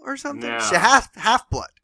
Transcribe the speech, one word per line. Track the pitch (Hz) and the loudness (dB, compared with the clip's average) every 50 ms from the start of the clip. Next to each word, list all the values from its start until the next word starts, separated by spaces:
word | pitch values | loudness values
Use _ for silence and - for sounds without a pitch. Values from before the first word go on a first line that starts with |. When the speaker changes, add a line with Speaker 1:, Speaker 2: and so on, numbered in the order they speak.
| - | -12
Speaker 1:
or | - 277 | -12 -10
something? | 269 - 294 - 226 233 240 | -10 -10 -10 -10 -8 -8 -6
Speaker 2:
No. | 233 233 | -4 -2
Speaker 1:
She's | 220 214 196 | -2 0 2
a | 170 | 2
half, | 180 240 269 254 - - _ | 4 6 4 4 2 0 _
half-blood. | 208 175 208 240 247 - - - 127 92 - _ _ | -4 0 2 2 0 0 -2 -6 -6 -6 -8 _ _